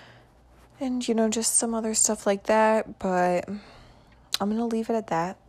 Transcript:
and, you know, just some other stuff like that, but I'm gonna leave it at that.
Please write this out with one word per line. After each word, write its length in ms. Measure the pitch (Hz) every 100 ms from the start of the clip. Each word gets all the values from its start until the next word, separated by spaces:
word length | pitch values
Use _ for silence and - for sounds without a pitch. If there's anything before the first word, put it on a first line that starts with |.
| - - - _ _ - - -
and, 260 | 262 247 240
you 60 | 226
know, 140 | 220
just 260 | 226 226 -
some 180 | 233
other 200 | 226 220
stuff 320 | 220 - 214 214
like 220 | 196 -
that, 520 | 220 220 220 - -
but 480 | 190 180 180 180 -
I'm 1040 | 208 - - - - _ _ _ - 202
gonna 180 | 220 233
leave 220 | 226 220
it 60 | 226
at 120 | 214
that. 300 | 165 175 -